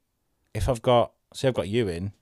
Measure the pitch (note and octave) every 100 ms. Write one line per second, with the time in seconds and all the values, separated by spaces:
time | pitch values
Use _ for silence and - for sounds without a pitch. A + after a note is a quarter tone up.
0 | _ _ _ _ _ G#2 - A#2+ B2+ A#2+
1 | - _ _ - C3+ A2+ F2 A#2 G2+ E2+
2 | G2+ -